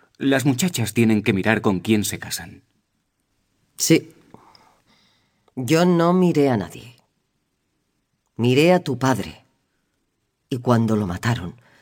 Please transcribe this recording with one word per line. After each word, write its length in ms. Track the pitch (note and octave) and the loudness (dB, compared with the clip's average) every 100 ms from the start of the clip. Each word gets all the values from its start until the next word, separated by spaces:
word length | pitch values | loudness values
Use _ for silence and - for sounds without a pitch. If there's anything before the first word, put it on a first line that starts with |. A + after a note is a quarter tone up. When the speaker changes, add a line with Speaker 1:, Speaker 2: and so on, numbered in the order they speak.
| _ - | _ -6
Speaker 1:
Las 280 | C3+ C3+ C#3 | -2 0 0
muchachas 480 | B2 F3+ D3+ G#2+ | 0 -2 -2 -4
tienen 280 | - A2+ G#2+ | 2 2 2
que 120 | A2 | 0
mirar 260 | G2 G2+ G#2+ | 0 0 0
con 220 | A2 F2+ | 0 -2
quién 240 | G#2 G#2+ F#2+ | 0 0 -2
se 140 | E2 | -8
casan. 440 | - - - - _ _ _ _ _ _ _ _ _ _ _ - | -10 -12 -14 -20 _ _ _ _ _ _ _ _ _ _ _ -4
Speaker 2:
Sí. 400 | - E3 - - _ - _ _ _ _ _ _ _ _ _ _ _ C3 | 2 2 0 -20 _ -20 _ _ _ _ _ _ _ _ _ _ _ -8
Yo 300 | B2 D#3+ F3+ | -2 2 2
no 280 | E3+ E3+ | 2 2
miré 360 | F#3 F3+ D3+ C#3 | 2 2 2 2
a 80 | A2 | 0
nadie. 380 | E2 - - - _ _ _ _ _ _ _ _ _ _ _ _ _ - | -4 -14 -20 -20 _ _ _ _ _ _ _ _ _ _ _ _ _ -2
Miré 360 | A#2+ B2+ E3+ | 2 4 4
a 60 | F3+ | 2
tu 180 | E3+ A#2+ | 0 -2
padre. 460 | C3 G#2 D#2+ - _ _ _ _ _ _ _ _ _ _ - | -2 -2 -6 -14 _ _ _ _ _ _ _ _ _ _ -10
Y 100 | B2+ | -6
cuando 360 | B2 A#2 A2+ G#2+ | 0 0 2 0
lo 100 | G2 | -2
mataron, 560 | F2+ A#2+ G2+ F2 - _ _ | -4 -4 -4 -6 -14 _ _